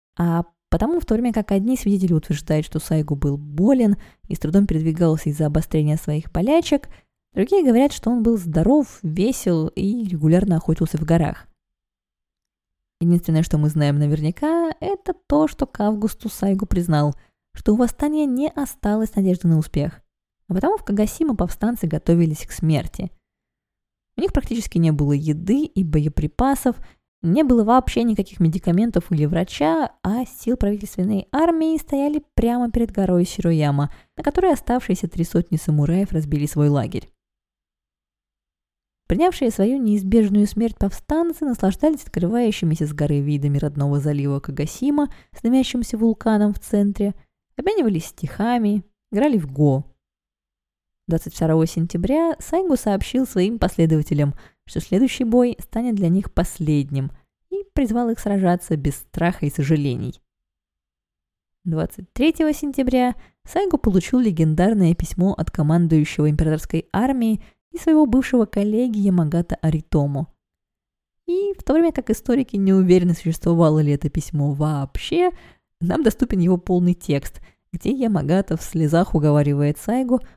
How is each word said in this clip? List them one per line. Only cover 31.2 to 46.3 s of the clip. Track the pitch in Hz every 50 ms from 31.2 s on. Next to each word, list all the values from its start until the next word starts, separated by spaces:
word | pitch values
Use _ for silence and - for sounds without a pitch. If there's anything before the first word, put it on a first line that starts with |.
| - - -
армии | 285 320 339 330 320 320 320 320 302
стояли | - - - 277 277 294 302 302 294 _ _
прямо | - - 233 240 247 247 233
перед | - 233 233 208
горой | 196 - 196 180 180 175 175
Сирояма, | - - - 180 170 165 156 151 147 139 143 147 147 - - _ _ _
на | - -
которой | - - - 359 370 294
оставшиеся | - - - 240 - - - 196 - - 170
три | - - 170
сотни | - - 170 170 - - 156
самураев | - - 151 147 143 151 170 190 202 196 -
разбили | 160 151 147 151 147 147
свой | 147 - 151 147 147
лагерь. | 143 139 117 110 - 127 - - _ _ _ _ _ _ _ _ _ _ _ _ _ _ _ _ _ _ _ _ _ _ _ _ _ _ _ _ _ _ _ _ _ _ _ _ _ _ _ -
Принявшие | 175 196 330 370 349 - 277 226
свою | 220 - 196 220 262 277
неизбежную | 247 214 208 208 190 190 208 233 214 202 202 208 208 208
смерть | - 208 233 226 214 -
повстанцы | - 196 - - - - 294 320 339 339 311 - 311
наслаждались | 285 240 - - 190 - - - 311 311 285 -
открывающимися | - - - 170 170 220 240 240 220 214 - - 165 156 - 160 151
с | 147
горы | 147 151 147 147 143
видами | 139 147 147 143 139 147 143 143
родного | 151 147 143 143 143 143 143 143
залива | 139 151 147 143 139 143 139 139
Кагосима | - - 139 - 147 151 - - 247 285 294 294 294 - - - - _ - -
с |
дымящимся | - 226 254 262 262 - - 247 233 - - 214
вулканом | 226 226 220 - - 226